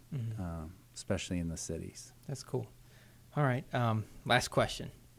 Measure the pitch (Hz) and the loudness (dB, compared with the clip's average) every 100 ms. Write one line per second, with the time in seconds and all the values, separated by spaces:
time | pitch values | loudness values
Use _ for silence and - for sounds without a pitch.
0 | - 139 113 107 87 82 80 - - - | -8 -4 -2 -2 -4 -4 -6 -12 -18 -8
1 | - 95 - 90 82 80 - 82 87 - | -2 -2 0 0 0 -2 -4 -4 -6 -10
2 | - - - 135 - 127 113 - - - | -16 -14 -10 -8 -4 -6 -6 -12 -20 -20
3 | - - - 147 139 123 - 127 117 110 | -20 -20 -4 2 4 2 0 2 4 2
4 | - - - 123 - 135 113 - - - | 0 -4 4 4 4 2 2 0 -8 -12
5 | - | -18